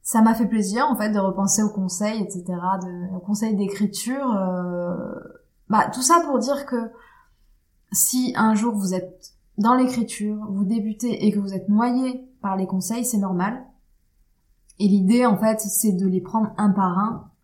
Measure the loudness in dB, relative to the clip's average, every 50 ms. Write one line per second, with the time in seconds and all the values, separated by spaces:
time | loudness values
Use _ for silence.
0 | _ 2 4 6 6 6 4 2 0 0 0 0 0 0 0 0 0 0 0 0
1 | 0 0 0 2 0 0 0 0 0 0 2 2 0 0 0 -2 -4 -4 -4 -2
2 | -2 -2 -2 -4 -6 -6 -6 -10 -6 -6 -6 -4 -2 -2 -2 -2 -4 -8 -8 -8
3 | -8 -8 -8 -8 -4 -4 -4 -2 -2 -2 0 0 -2 -4 -2 -2 -2 -2 -2 -6
4 | -6 -6 -4 -4 -2 -2 0 0 0 -2 -2 -4 -4 -4 -4 -4 -4 -4 -6 -6
5 | -8 -10 -10 -12 -14 -18 -20 -20 _ _ _ _ _ _ 2 2 2 0 -2 -2
6 | 4 6 6 6 6 2 0 0 0 0 -2 -4 -4 -4 -4 -4 -4 -6 -12 -20
7 | -20 _ _ _ _ _ _ _ _ _ _ _ _ _ _ _ _ _ 0 0
8 | 0 2 2 0 0 0 0 2 2 4 4 4 2 0 0 -2 -2 -2 -2 -2
9 | -4 -8 -16 -20 -20 -20 _ _ _ _ _ 0 4 4 6 6 4 2 2 -2
10 | -4 -4 -4 -6 -4 -4 -4 -6 -6 -4 -2 -2 0 0 0 0 -2 -4 -4 -4
11 | -4 -4 -2 2 2 2 2 2 -2 -2 -6 -4 0 2 4 4 4 2 2 0
12 | 0 -2 -4 -8 -12 -18 _ _ -4 -4 -2 -2 -2 -2 -2 -4 -2 -4 -4 -4
13 | -2 0 0 0 0 0 0 0 -2 -2 -4 -6 -12 -20 _ _ _ _ _ _
14 | _ _ _ _ _ _ _ _ _ _ _ _ _ _ _ _ 2 4 4 4
15 | 4 4 4 4 4 4 2 4 2 2 0 0 -4 -4 -2 0 0 2 2 2
16 | 0 0 0 0 -2 -2 -2 -2 -2 -2 -2 0 2 2 4 4 2 2 2 0
17 | 0 -2 -4 -8 -12 -18 _ _